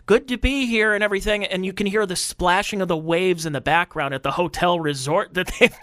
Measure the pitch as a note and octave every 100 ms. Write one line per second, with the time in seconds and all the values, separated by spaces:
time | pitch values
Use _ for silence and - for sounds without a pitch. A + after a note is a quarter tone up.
0 | - A#3 C4 B3 B3+ C#4 A#3+ A3+ G#3+ G#3
1 | G#3 G3 G#3 G#3 F#3+ F#3 F#3+ F#3+ G3+ G#3+
2 | G3 F3 - - F3+ F#3 G3+ G#3 F3+ D#3+
3 | D#3+ E3+ F#3 F3 D#3+ C3+ C#3+ E3+ F3 D#3
4 | C#3 C3+ C#3 D#3 E3+ - F3+ F3 D3+ C#3
5 | C3+ F3+ - E3+ F3+ - B3 -